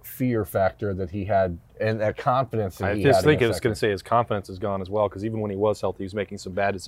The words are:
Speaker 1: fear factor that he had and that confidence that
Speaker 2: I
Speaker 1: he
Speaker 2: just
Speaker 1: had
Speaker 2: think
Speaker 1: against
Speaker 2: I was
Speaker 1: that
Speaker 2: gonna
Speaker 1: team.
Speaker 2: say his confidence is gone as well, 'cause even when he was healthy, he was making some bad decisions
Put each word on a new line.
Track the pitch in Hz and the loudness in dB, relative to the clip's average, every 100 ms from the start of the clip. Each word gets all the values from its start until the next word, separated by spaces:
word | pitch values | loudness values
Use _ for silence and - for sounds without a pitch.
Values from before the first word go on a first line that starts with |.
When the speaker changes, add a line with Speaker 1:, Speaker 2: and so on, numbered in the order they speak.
Speaker 1:
fear | - - 127 117 98 | -20 -4 0 0 0
factor | 107 95 - 104 | 0 0 0 -4
that | 95 90 | -4 -4
he | 104 95 | -6 0
had | 98 95 82 - - | 2 2 -2 -12 -4
and | 110 110 | -2 0
that | 107 - | 0 0
confidence | - 127 131 113 101 - | 0 0 0 -2 -4 -2
that | 98 | -2
Speaker 2:
I | 107 | 2
Speaker 1:
he | |
Speaker 2:
just | 135 - | 4 6
Speaker 1:
had | 151 | 6
Speaker 2:
think | 147 | 4
Speaker 1:
against | |
Speaker 2:
I | 117 | 4
was | - | 2
Speaker 1:
that | |
Speaker 2:
gonna | 117 107 | 0 0
Speaker 1:
team. | |
Speaker 2:
say | 110 | 0
his | 95 | 0
confidence | - 113 117 104 95 | 0 0 2 -4 -6
is | 95 | -6
gone | 104 98 | -4 -4
as | 90 | -2
well, | 107 104 | 0 0
'cause | 98 110 | -2 -6
even | 110 | -4
when | 107 | -4
he | 98 | 0
was | 107 104 | 0 2
healthy, | 98 - | -4 -4
he | |
was | 98 | -6
making | 104 95 101 | -6 -6 -8
some | 95 | -8
bad | 92 101 | -2 0
decisions | 98 | 0